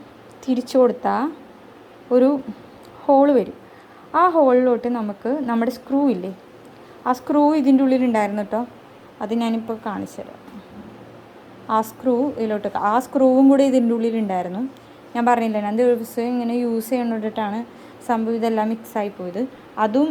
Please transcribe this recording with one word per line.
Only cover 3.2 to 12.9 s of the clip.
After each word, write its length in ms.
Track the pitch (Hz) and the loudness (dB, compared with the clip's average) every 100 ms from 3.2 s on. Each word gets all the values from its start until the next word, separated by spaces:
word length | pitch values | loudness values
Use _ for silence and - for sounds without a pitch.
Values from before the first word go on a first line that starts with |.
| 285 269 | 6 4
വരും. 180 | 185 - - - - - - 302 | 0 -8 -20 -20 -20 -20 -6 0
ആ 20 | 359 | 2
ഹോളിലോട്ട് 540 | 330 269 254 254 233 240 240 | 4 4 4 2 0 -2 -6
നമുക്ക് 320 | 208 202 226 294 247 | -6 -8 -6 -4 -2
നമ്മുടെ 220 | 226 226 240 | -2 -2 -4
സ്ക്രൂ 240 | - 277 285 | -4 0 0
ഇല്ലേ, 180 | 196 185 185 - - - - - - - | 0 -4 -12 -18 -20 -20 -20 -20 -8 -4
ആ 60 | 254 | -4
സ്ക്രൂ 220 | - 294 294 311 | 0 2 4 4
ഇതിൻ്റെ 220 | 269 269 269 | 4 4 4
ഉള്ളിലുണ്ടായിരുന്നു 580 | 262 254 220 202 208 | 2 2 0 0 -4
കേട്ടോ, 160 | 202 214 240 - - - - - | -4 -6 -6 -12 -20 -20 -20 -12
അത് 100 | 208 233 | -6 -2
ഞാനിപ്പോൾ 340 | 233 226 226 220 220 | -2 -4 -6 -10 -8
കാണിച്ചു 320 | 196 196 - | -8 -10 -12
തരാം. 200 | - - - - - - - - - - - - - - - | -16 -18 -20 -20 -20 -20 -20 -20 -20 -20 -20 -20 -20 -16 -4
ആ 40 | 220 220 | -2 -2
സ്ക്രൂ 260 | - 254 240 285 - | -4 -2 0 0 -2
ഇതിലോട്ട്, 300 | 220 208 202 - 202 | -4 -4 -4 -4 0